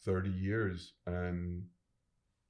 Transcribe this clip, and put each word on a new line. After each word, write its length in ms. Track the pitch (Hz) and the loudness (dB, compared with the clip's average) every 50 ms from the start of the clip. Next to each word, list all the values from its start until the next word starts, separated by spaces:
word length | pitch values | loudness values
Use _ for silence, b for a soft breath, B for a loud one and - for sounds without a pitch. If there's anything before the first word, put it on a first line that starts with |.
| - | 0
thirty 240 | 98 95 92 95 98 | 2 2 2 4 2
years, 640 | 92 92 95 98 107 113 110 95 90 85 - - - _ - | 0 0 0 2 2 2 2 0 0 -4 -8 -12 -18 _ -6
and 580 | 87 87 90 90 90 87 87 87 87 87 90 104 - - _ _ _ _ _ _ _ _ _ _ _ _ _ _ _ | -4 -2 0 0 0 0 -2 -2 -2 -4 -6 -6 -10 -14 _ _ _ _ _ _ _ _ _ _ _ _ _ _ _